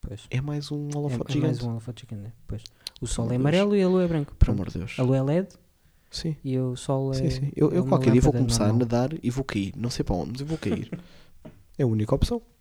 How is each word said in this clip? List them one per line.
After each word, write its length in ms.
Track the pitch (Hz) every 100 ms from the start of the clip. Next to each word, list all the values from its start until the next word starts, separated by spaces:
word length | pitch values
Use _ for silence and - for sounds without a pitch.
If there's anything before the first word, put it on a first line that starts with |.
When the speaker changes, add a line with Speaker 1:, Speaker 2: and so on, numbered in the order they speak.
Speaker 1:
Pois. 220 | - 139 -
Speaker 2:
É 100 | 127
mais 320 | 143 147 143
um 160 | 147 147
Speaker 1:
É, 80 | 147
Speaker 2:
holofote 400 | 147 123 135 135
Speaker 1:
é 40 |
mais 100 | 156 120
Speaker 2:
gigante. 60 | 120
Speaker 1:
um 40 |
holofote 280 | 117 110 117 -
gigante, 140 | 107
né? 100 | 104 - -
Pois. 160 | 104 - _ - -
O 40 | 120
Sol 200 | - 117
Speaker 2:
Meu 80 |
Speaker 1:
é 20 | 123
Speaker 2:
Deus. 40 |
Speaker 1:
amarelo 340 | 135 175 202 208
e 60 |
a 60 | 185
Lua 140 | 185
é 40 | 180
branca. 220 | 160 147
Speaker 2:
Por 80 | - -
Speaker 1:
Pronto. 100 | 104
Speaker 2:
amor 140 | 87
de 60 | -
Deus. 160 | 92 -
Speaker 1:
A 40 |
Lua 140 | 127 135
é 40 |
led 260 | 135 160 190 - _ _ _ _ _
Speaker 2:
Sim. 260 | - 165 151
Speaker 1:
e 160 | 139 127
o 160 | 127
Sol 380 | 123 - 135 135
é, 40 | 135
Speaker 2:
Sim, 140 | 135
sim. 220 | 131 139
Eu, 160 | - 151
Speaker 1:
é 60 | 170
Speaker 2:
eu 60 |
Speaker 1:
uma 80 | 131
Speaker 2:
qualquer 200 | 156 131
dia 80 | 117
vou 100 | 131
Speaker 1:
lâmpada 120 | 123 123
Speaker 2:
começar 180 | 113 107
Speaker 1:
normal. 80 | 113
Speaker 2:
a 20 | 120 120
nadar 140 | 127 160
e 80 | 117
vou 140 | 120
cair. 300 | 135 104 98 95
Não 140 | 113
sei 120 | -
para 120 | 147 95
onde, 160 | 73
mas 80 | 120
eu 60 | 143
vou 100 | 160
cair. 320 | - - -
Speaker 1:
<laughs> 80 | - - - - - - - - -
Speaker 2:
É 40 |
a 40 | 131
única 280 | 110 107
opção. 280 | - - 233 - _